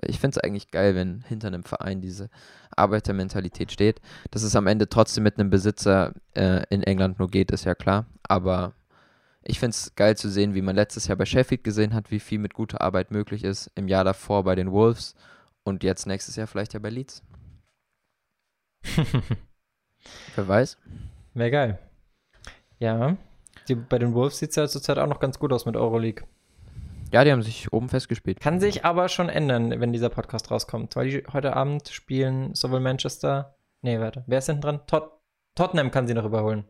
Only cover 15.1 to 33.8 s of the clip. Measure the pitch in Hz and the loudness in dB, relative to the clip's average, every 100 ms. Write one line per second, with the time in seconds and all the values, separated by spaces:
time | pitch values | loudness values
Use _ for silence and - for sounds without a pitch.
15.1 | - - - _ _ 101 95 92 92 98 | -18 -20 -20 _ _ -6 -2 -2 -2 -4
16.1 | 98 - 107 110 101 107 107 107 120 135 | -8 -8 -10 -8 -6 -8 -8 -8 -10 -12
17.1 | - - - - - _ _ _ _ _ | -18 -20 -20 -20 -20 _ _ _ _ _
18.1 | _ _ _ _ _ _ _ - - 147 | _ _ _ _ _ _ _ -4 -2 0
19.1 | 123 - 110 - _ _ _ _ _ - | -2 -2 -6 -8 _ _ _ _ _ -20
20.1 | - - - 95 104 135 - - - - | -20 -10 -8 0 2 2 -4 -20 -18 -18
21.1 | - - 120 117 143 120 92 - _ _ | -20 -12 -4 0 0 0 -4 -12 _ _
22.1 | _ _ _ - - _ _ 113 113 135 | _ _ _ -20 -20 _ _ -2 0 0
23.1 | 190 - - _ - - 120 120 123 120 | -2 -8 -20 _ -14 -4 -4 0 0 2
24.1 | 117 139 - 151 156 147 139 - - 143 | 2 0 -2 -4 -2 -2 -2 -2 0 0
25.1 | - 135 - 139 123 - 113 117 113 113 | 0 -2 -2 0 0 0 0 0 2 0
26.1 | - - _ _ _ - - - - - | -4 -14 _ _ _ -20 -16 -16 -14 4
27.1 | 120 147 127 110 - 104 113 127 131 - | 6 8 6 0 -6 -4 -2 0 -4 -2
28.1 | 117 - 95 147 180 208 190 170 175 180 | -4 -4 -2 -2 2 0 2 2 2 0
29.1 | - 170 156 147 120 117 113 120 117 117 | 0 0 0 2 2 0 0 -2 0 -2
30.1 | - - 113 - 113 - 113 113 131 131 | -2 -6 -8 -4 -4 -4 -8 -6 -4 -2
31.1 | 139 - 143 139 131 139 147 - - - | -4 -4 -4 -2 0 -2 -4 -8 -16 -4
32.1 | 131 131 131 135 - 127 131 131 127 127 | -2 0 -2 -4 -4 -2 0 0 -2 -4
33.1 | - 143 139 135 _ _ _ | -4 -2 -2 -6 _ _ _